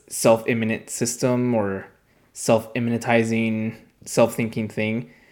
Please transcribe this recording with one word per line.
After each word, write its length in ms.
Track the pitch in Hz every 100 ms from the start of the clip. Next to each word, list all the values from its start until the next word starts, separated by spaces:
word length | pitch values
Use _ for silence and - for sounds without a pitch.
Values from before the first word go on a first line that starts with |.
| -
self-immanent 840 | - 127 113 - 117 110 113 -
system 640 | - 117 - 127 123 123
or 320 | 113 101 95 - _ _ _ _
self-immanentizing, 1400 | - - 113 - 123 117 117 117 117 113 113 113 110 110 - - _
self-thinking 640 | - - 117 - 113 117 107
thing. 420 | - 107 113 120 - _